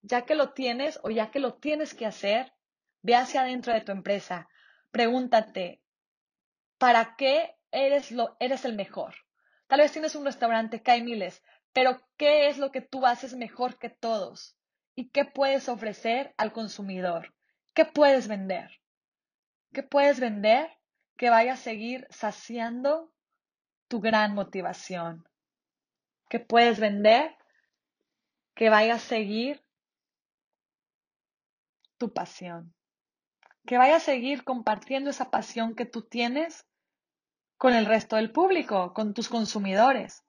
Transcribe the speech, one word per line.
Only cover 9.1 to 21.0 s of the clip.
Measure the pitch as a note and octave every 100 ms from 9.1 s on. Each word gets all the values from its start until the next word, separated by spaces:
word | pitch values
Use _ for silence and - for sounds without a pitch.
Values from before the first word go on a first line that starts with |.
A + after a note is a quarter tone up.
| - _ _ _ _ _
Tal | C#4
vez | D4
tienes | D#4+ D#4 D4+
un | C#4
restaurante | - A#3 A3+ A3+ A3+
que | -
hay | A#3+
miles, | A#3 A3+ F3+ - _ _ _
pero | - C4 B3+ _ _
¿qué | D4 D4+ C#4+
es | C#4
lo | C#4
que | C4+
tú | C4 C4+ B3+
haces | A#3+ C4 B3
mejor | A3+ - B3 -
que | A#3
todos? | _ A3+ A3 F3+ - - _ _ _ _ -
¿Y | B3
qué | C#4 C#4
puedes | - C4+ C4+ C4+
ofrecer | A#3 G#3+ G3+ A3+ A#3+ C#4 -
al | A3
consumidor? | A3+ G#3+ - G3 F#3 F3+ E3 D#3+ _ _ _ _
¿Qué | -
puedes | D#4+ - D4 C4 G#3
vender? | G3+ F#3+ F3+ - _ _ _ _ _ _ _ _ _ _
¿Qué | -
puedes | C#4 C#4+ C#4+ B3
vender | B3 G#3 G#3 A#3+ D#4+ _ _ _